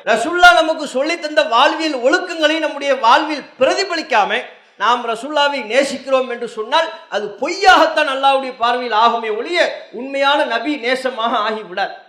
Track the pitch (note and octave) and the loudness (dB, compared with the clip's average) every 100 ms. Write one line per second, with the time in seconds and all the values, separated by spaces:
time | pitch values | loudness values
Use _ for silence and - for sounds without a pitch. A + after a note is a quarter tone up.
0 | F#3+ A3 D#4+ F4 F4 E4+ D#4+ D#4+ D4 B3+ | -2 0 0 6 6 8 2 -2 -4 -2
1 | D#4 E4+ D4+ D4+ C#4+ A#3 D4+ D#4+ D#4+ B3+ | -2 -4 -2 0 2 4 4 2 -4 0
2 | B3 F4+ F4+ E4 D4+ D#4+ D4+ - C#4 B3+ | 0 0 -2 0 0 0 -2 -4 -2 2
3 | A3+ D4 D#4 C#4+ - - C#4 F#4 G4 E4 | 4 4 2 -6 -10 -2 0 0 -2 -6
4 | - A3+ F#3+ A3+ - - _ - G#3 B3+ | 0 0 2 -2 -6 -18 _ -4 0 0
5 | A#3 A3+ C4+ D4 C#4+ C#4 G#3 B3 C#4 B3+ | -2 -6 -4 0 0 -2 -2 0 0 -4
6 | C4+ C4 A#3+ A#3+ A#3 A3 A3+ D#4 D#4+ - | -2 -2 0 -6 -8 -8 -2 0 -2 -8
7 | - G#3 G#3 - D4+ F#4 G4 E4+ D#4+ D#4 | -8 -6 -6 -6 -6 2 4 6 4 2
8 | D4 C4+ C#4 C4+ C4 G#3+ A#3 B3 B3 G#3+ | -2 0 2 2 -2 -2 0 0 0 2
9 | A#3 A#3 A3 G#3+ D4+ F4 C#4+ - - A3 | 2 2 -4 -6 -2 0 0 -2 -12 -12
10 | C4+ C#4 C#4 D4+ C4+ A3+ A3 A3+ A#3 B3+ | -8 -2 0 0 0 -4 -4 -4 -2 -2
11 | A#3+ A3 A#3 A#3+ G#3+ G#3+ F3+ F#3+ F#3 - | -4 -4 -2 -2 -2 -6 -8 -6 -6 -8